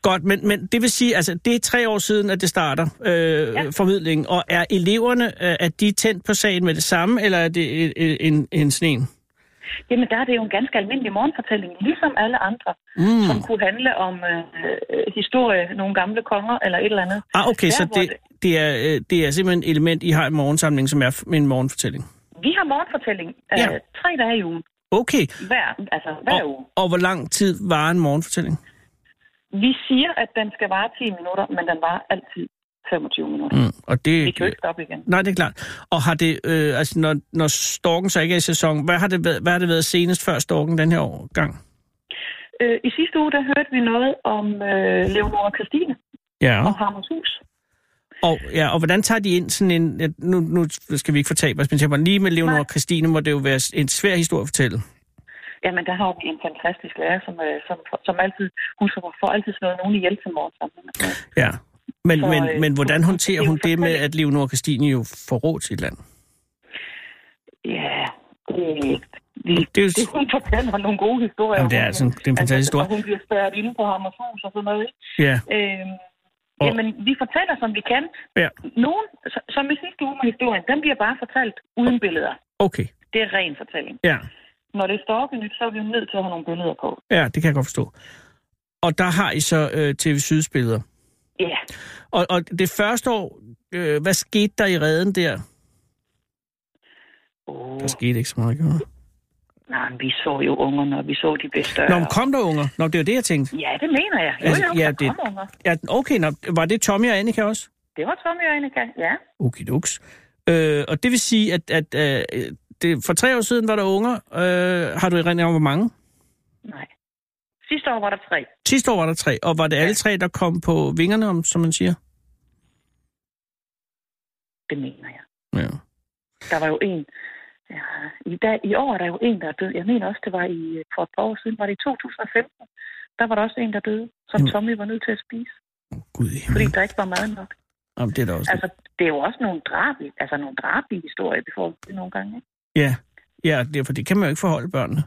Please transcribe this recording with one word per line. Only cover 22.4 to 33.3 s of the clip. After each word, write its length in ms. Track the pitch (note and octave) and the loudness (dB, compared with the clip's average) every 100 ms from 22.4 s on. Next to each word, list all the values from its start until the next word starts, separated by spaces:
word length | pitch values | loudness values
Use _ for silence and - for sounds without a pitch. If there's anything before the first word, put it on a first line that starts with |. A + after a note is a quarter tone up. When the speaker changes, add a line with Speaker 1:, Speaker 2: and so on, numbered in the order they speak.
Speaker 2:
Vi 120 | C4 F#4 | -2 0
har 60 | |
morgenfortælling, 640 | E4 C#4 F4+ C4+ A#3 G3 E3+ - _ | 0 -2 -2 -4 -4 -6 -8 -14 _
øh, 60 | G#3+ | 0
Speaker 1:
Ja. 80 | A3 D#3+ _ - | 2 -2 _ -4
Speaker 2:
tre 100 | A#3+ D4 | -2 0
dage 200 | A#3 A#3 | 0 0
i 60 | |
ugen. 180 | F3 E3 - _ _ | -2 -6 -10 _ _
Speaker 1:
Okay. 360 | G3 B3 C#4+ D#3 - F#3+ | 0 2 2 0 -4 -2
Speaker 2:
Hver, 200 | B3 D3 - G3+ | 0 0 -6 -6
altså, 240 | D#3 D#3 D#3 | -6 -6 -6
hver 180 | - C#4 | 0 0
Speaker 1:
Og, 60 | D3+ | 0
Speaker 2:
uge. 140 | C3+ C3+ - | -6 -6 -2
Speaker 1:
og 120 | F#3 | 2
hvor 80 | F3+ | 2
lang 320 | F#3 F3+ D#3+ | 2 0 -4
tid 380 | - G3 E3+ F#3+ | 2 2 2 0
varer 220 | D#3 D#3 | 2 4
en 80 | F3 | 4
morgenfortælling? 580 | D#3 C#3+ E3 - E3 D#3+ - _ _ _ _ _ _ _ _ G3 | 4 2 0 -4 -2 -4 -6 _ _ _ _ _ _ _ _ 0
Speaker 2:
Vi 80 | B3 C4 - | 2 2 2
siger, 220 | C4 E4 - | 2 2 0
at 60 | A3+ A3+ | -2 -2
den 140 | G#3+ - | -4 -4
skal 120 | G#3 | -2
vare 200 | F#3+ A3 - | 0 -2 -4
ti 60 | A#3 F3+ | -6 -4
minutter, 280 | F3 F#3+ G3+ F#3 | -4 -4 -2 -2
men 80 | E3+ | -2
den 80 | E3 E3 | 0 0
varer 140 | F3 - | -2 -4
altid 360 | F#3+ - - E3+ _ _ _ - | -6 -4 -10 -10 _ _ _ -4
femogtyve 360 | E3+ D3 - D2+ | -4 -2 -4 -4